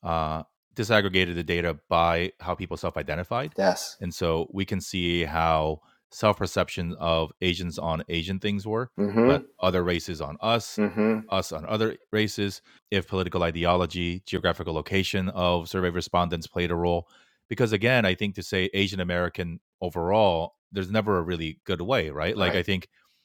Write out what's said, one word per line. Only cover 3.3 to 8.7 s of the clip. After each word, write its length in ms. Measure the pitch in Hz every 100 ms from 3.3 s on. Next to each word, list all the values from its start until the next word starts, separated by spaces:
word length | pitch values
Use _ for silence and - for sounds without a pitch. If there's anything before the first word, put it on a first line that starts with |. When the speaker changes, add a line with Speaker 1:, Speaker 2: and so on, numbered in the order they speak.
| 120 151 -
Speaker 2:
Yes. 380 | 196 - - -
Speaker 1:
And 140 | 90
so 340 | - 87 82 85
we 120 | 98
can 160 | 95 98
see 440 | - 95 87 87
how 560 | 80 80 82 80 78 78 _ _ _
self-perception 840 | - 107 101 95 - 90 - 85
of 380 | 80 82 82 78 -
Asians 380 | 92 87 87 78
on 260 | 82 80 -
Asian 300 | 85 82 95
things 280 | 104 101
were, 240 | 101